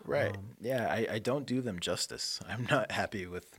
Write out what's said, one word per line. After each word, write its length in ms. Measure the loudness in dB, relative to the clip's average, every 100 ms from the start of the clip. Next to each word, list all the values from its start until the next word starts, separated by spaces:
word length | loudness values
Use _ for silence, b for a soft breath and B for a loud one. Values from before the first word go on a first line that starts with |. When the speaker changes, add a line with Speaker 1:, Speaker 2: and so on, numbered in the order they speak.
| 0
Speaker 1:
Right. 300 | 2 2 0
Speaker 2:
Um, 60 | -8 -6
Speaker 1:
Yeah, 260 | 0 2 2
I, 260 | 2 2 0
I 40 |
don't 260 | 2 0 2
do 140 | 0
them 180 | 0 -2
justice. 600 | 0 0 -2 -4 -4 -4 -4
<laughs> 40 |
I'm 160 | -4 2
not 220 | 2 2
happy 340 | 0 0 -2 -4
with, 180 | -6 -8